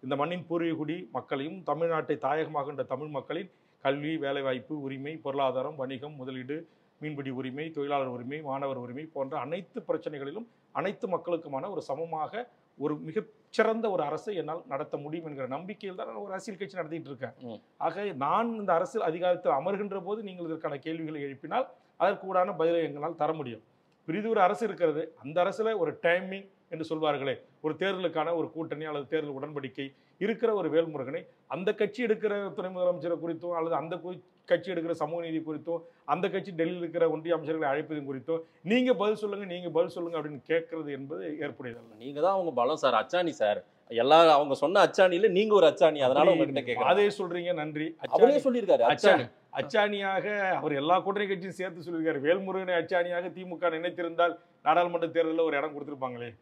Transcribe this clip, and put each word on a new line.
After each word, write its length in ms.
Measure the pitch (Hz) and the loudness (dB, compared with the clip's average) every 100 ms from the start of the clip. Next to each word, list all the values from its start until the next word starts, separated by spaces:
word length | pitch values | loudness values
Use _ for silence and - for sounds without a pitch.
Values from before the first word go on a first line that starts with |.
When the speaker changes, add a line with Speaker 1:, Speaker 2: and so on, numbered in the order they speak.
Speaker 1:
இந்த 120 | 131 139 | -2 -2
மண்ணின் 300 | 151 180 - | 0 -2 -4
பூர்வீக 300 | 170 165 160 | -2 0 -2
குடி 340 | 156 175 180 | -4 -6 -6
மக்களையும் 520 | - - 143 143 190 156 | -10 -6 -6 -6 -8 -4
தமிழ்நாட்டை 520 | 147 170 160 151 147 | -2 0 0 -2 -2
தாயகமாகின்ற 680 | 135 151 151 151 139 139 127 | 0 0 -2 -4 -6 -6 -6
தமிழ் 220 | 131 156 | -6 -6
மக்களின் 420 | 143 - 156 175 _ _ _ | -8 -6 -10 -10 _ _ _
கல்வி, 340 | 135 143 147 160 | -2 -2 -2 -4
வேலைவாய்ப்பு, 640 | 139 139 135 127 - 151 | -2 -2 -2 -4 -6 -8
உரிமை, 360 | 135 135 139 160 | -8 -8 -10 -8
பொருளாதாரம், 580 | 139 139 135 127 135 156 | -6 0 0 0 -4 -6
வணிகம், 400 | 131 135 147 151 | -8 -8 -10 -12
முதலீடு, 420 | 127 131 127 151 170 _ _ _ | -10 -10 -8 -10 -10 _ _ _
மீன்பிடி 280 | 151 143 135 | -10 -8 -6
உரிமை, 400 | 127 131 131 160 | -6 -6 -6 -8
தொழிலாளர் 380 | 156 139 143 131 | -6 -2 0 -2
உரிமை, 340 | 123 120 151 | -4 -8 -8
மாணவர் 360 | 147 135 139 127 | -6 -4 -4 -6
உரிமை 280 | 123 123 156 | -8 -10 -10
போன்ற 260 | 143 135 151 | -6 -6 -4
அனைத்து 420 | 127 175 175 240 - | -6 -8 -8 -14 -4
பிரச்சனைகளிலும் 600 | 160 165 147 139 180 233 _ _ | -4 -4 -8 -10 -10 -14 _ _
அனைத்து 360 | 139 175 - 233 | -2 -2 -4 -4
மக்களுக்குமான 640 | 170 - 165 151 135 180 | -4 -2 -4 -2 -6 -4
ஒரு 120 | 175 | -8
சமமாக 680 | - 139 165 160 151 208 247 _ _ _ | -6 -6 -4 -4 -4 -6 -10 _ _ _
ஒரு 180 | 147 151 | -4 -4
மிகச்சிறந்த 920 | 160 160 - _ _ - 220 226 220 | -4 -6 -8 _ _ 2 4 4 0
ஒரு 140 | 180 | 0
அரசை 320 | 147 151 220 196 | 0 -2 -4 -6
என்னால் 280 | 151 165 151 | -4 -8 -6
நடத்த 300 | 139 147 147 | -6 -4 -6
முடியும் 280 | 143 165 160 | -6 -8 -8
என்கிற 220 | 139 127 | -8 -6
நம்பிக்கையில் 500 | 139 185 214 196 185 | -6 -8 -12 -10 -10
தான் 100 | - | -10
நான் 160 | 214 | -8
ஒரு 80 | 202 | -8
அரசியல் 280 | 190 190 185 | -10 -10 -10
கட்சி 160 | 196 185 | -8 -6
நடத்திட்டு 340 | 160 165 135 | -6 -8 -10
இருக்கேன். 260 | 131 123 - | -10 -10 -10
Speaker 2:
ம். 180 | 127 107 _ _ | -14 -14 _ _
Speaker 1:
ஆக 260 | 165 170 | -4 -2
நான் 460 | 202 151 139 185 233 226 | -6 -2 0 2 0 -2
இந்த 180 | 202 | 2
அரசியல் 340 | 165 185 226 180 | 2 2 0 -2
அதிகாரத்தில் 440 | 165 180 175 180 | 0 2 2 2
அமர்கின்ற 500 | 143 165 196 208 196 | 2 0 -2 -4 -6
போது 200 | 175 214 | -6 -8
நீங்கள் 220 | 208 180 170 | -8 -10 -8
இதற்கான 320 | 160 160 143 | -6 -6 -6
கேள்விகளை 440 | 156 160 160 156 | -6 -6 -6 -6
எழுப்பினால் 460 | 143 135 156 214 262 - _ _ | -8 -10 -4 -4 -4 -10 _ _
அதற்கு 280 | 175 202 185 | 0 0 0
கூடான 280 | 185 185 | 2 2
பதிலை 300 | 165 165 170 | 2 2 2
எங்களால் 320 | 156 143 151 165 | 0 -4 -6 -2
தர 180 | 151 | -2
முடியும். 300 | 160 131 110 _ _ _ _ - | 0 -6 -10 _ _ _ _ -6
பிரிது 220 | 175 214 | -4 0
ஒரு 120 | 220 | 4
அரசு 240 | 185 208 220 | 4 4 -2
இருக்கிறது, 480 | 160 165 147 170 - | 2 0 2 -6 -10
அந்த 200 | 135 160 | -4 0
அரசுல 340 | 180 190 220 214 | 0 2 -2 0
ஒரு 220 | 156 - | -2 0
timing 460 | 170 175 190 196 196 _ _ | 2 2 0 -10 -12 _ _
என்று 160 | 160 156 | -10 -6
சொல்வார்களே, 480 | 160 156 143 139 117 - _ | -2 0 0 -2 -4 -8 _
ஒரு 120 | 156 | -6
தேர்தலுக்கான 600 | 156 185 185 180 160 156 170 | -2 -2 0 -2 -2 -2 -2
ஒரு 160 | 139 | -4
கூட்டணி 340 | 156 160 147 156 | -6 -8 -8 -6
அல்லது 220 | 147 135 | -8 -4
தேர்தல் 300 | 156 147 135 | -4 -4 -8
உடன்படிக்கை 480 | 147 147 131 - 135 _ _ _ | -8 -8 -10 -10 -12 _ _ _
இருக்கிற 320 | 196 226 226 | -4 0 0
ஒரு 140 | 208 160 | 0 2
வேல்முருகனை 520 | 156 165 147 127 160 185 _ _ | 2 0 -4 -8 -8 -12 _ _
அந்த 220 | 139 185 | -4 -2
கட்சி 260 | 208 214 208 240 | 0 -2 -2 -2
எடுக்கிற 480 | 214 214 202 196 | 0 0 -2 -4
துணை 160 | 170 185 | -6 -6
முதலமைச்சரை 500 | 185 180 175 165 165 | 0 0 0 -2 -2
குறித்தோ 360 | 165 160 175 170 | -2 -6 -4 -2
அல்லது 200 | 165 160 | 0 -2
அந்த 200 | 160 175 | -2 -8
கு-, 260 | 165 180 _ _ - | -8 -12 _ _ 2
கட்சி 260 | 175 180 | 2 2
எடுக்கிற 200 | 175 165 | -4 -2
சமூக 300 | 165 151 170 | -2 -2 -4
நீதி 180 | 170 160 | -4 -4
குறித்தோ 340 | 156 151 156 170 170 _ - | -4 -8 -4 -6 -6 _ -2
அந்த 240 | 156 190 | 0 0
கட்சி 220 | 190 196 | -2 -6
டெல்லியில் 300 | 165 165 180 | -2 -2 0
இருக்கிற 280 | 170 165 165 | -4 2 2
ஒன்றிய 260 | 156 160 170 | 2 0 0
அமைச்சர்களை 320 | 151 160 147 | 0 -2 0
அழைப்பதும் 360 | 139 151 151 139 | 0 -2 -6 -6
குறித்தோ 300 | 135 120 165 165 _ | -8 -4 -4 -6 _
நீங்க 320 | 160 233 254 | 2 2 4
பதில் 220 | - 208 214 | 4 2 0
சொல்லுங்க, 300 | 208 196 196 | -2 -6 -6
நீங்க 240 | 175 175 | -6 0
பதில் 260 | 156 175 180 | 2 2 0
சொல்லுங்க 220 | 170 165 | -4 -4
அப்படின்னு 240 | 151 147 - | -6 -8 0
கேட்கறது 440 | 165 165 165 147 | 0 0 -8 -6
என்பது 460 | 135 139 170 180 156 | -8 -8 -8 -8 -6
ஏற்புடையதல்ல. 560 | 147 - 127 117 117 107 | -6 -6 -12 -12 -16 -16
Speaker 2:
நீங்க 240 | 123 143 | -10 2
தான் 120 | 175 | 4
அவங்க 180 | 196 170 | 4 0
பலம் 300 | 123 123 151 | 2 2 4
சார், 100 | 139 | 4
அச்சாணி 380 | 113 110 175 170 | 4 2 0 0
சார், 300 | 131 107 101 - _ _ | 2 2 2 -4 _ _
எல்லாரும் 460 | 117 123 160 170 | 2 8 10 10
அவங்க 220 | 143 147 131 | 8 6 2
சொன்ன 280 | - 196 170 | 4 6 6
அச்சாணியில 440 | - 185 175 214 | 8 6 6 4
நீங்க 260 | 180 214 208 | 4 6 8
ஒரு 100 | 160 | 8
அச்சாணி, 360 | - 165 151 | 8 4 6
அதனால 240 | 127 139 170 | 4 6 6
Speaker 1:
அப்படி 100 | 170 | 6
Speaker 2:
உங்ககிட்ட 260 | 151 139 123 | 4 0 -2
கேக்குறேன். 260 | 117 135 | 0 4
Speaker 1:
அதே 140 | 185 208 | 6 4
சொல்றீங்க, 440 | 196 180 175 175 | 2 -4 -4 -2
நன்றி. 420 | 170 151 151 160 160 - | -2 -4 -4 -6 -6 0
Speaker 2:
அவரே 280 | 147 233 285 | 6 8 8
Speaker 1:
அச்சாணி, 100 | 269 | 4
Speaker 2:
சொல்லியிருக்காரு, 400 | 240 190 143 - | 0 4 6 6
Speaker 1:
அச்சா-, 300 | 147 202 170 | 6 6 6
Speaker 2:
அச்சாணி. 120 | 113 - _ | 2 -10 _
Speaker 1:
அச்சாணியாக 720 | - 135 220 208 202 196 190 185 208 190 | -6 -2 2 2 0 -2 -2 -2 -2 0
அவர் 240 | 156 151 | 0 0
எல்லா 260 | 139 151 180 | -2 2 2
கூட்டணி 280 | 175 202 202 | 2 -2 -2
கட்சியும் 320 | 196 185 175 | -4 -6 -8
சேர்த்து 260 | 185 175 165 | -8 -8 -8
சொல்லியிருக்காரு. 340 | 165 160 143 | -2 0 0
வேல்முருகனை 520 | 139 185 190 190 185 175 | 2 2 2 -4 0 0
அச்சாணியாக 520 | 160 180 175 175 180 | 2 0 0 -2 -4
திமுக 420 | 180 185 160 175 | -8 -12 -2 0
நினைத்திருந்தால் 640 | 160 170 160 170 165 175 165 _ _ | 0 -4 -4 -6 2 2 2 _ _
நாடாளுமன்ற 440 | 151 165 175 175 165 | 2 4 4 0 0
தேர்தலில் 400 | 165 160 160 165 | 2 2 2 2
ஒரு 100 | 143 | 0
இடம் 180 | 156 143 | -2 -6
கொடுத்திருப்பாங்களே. 540 | 147 143 131 120 120 104 | -10 -8 -8 -8 -12 -14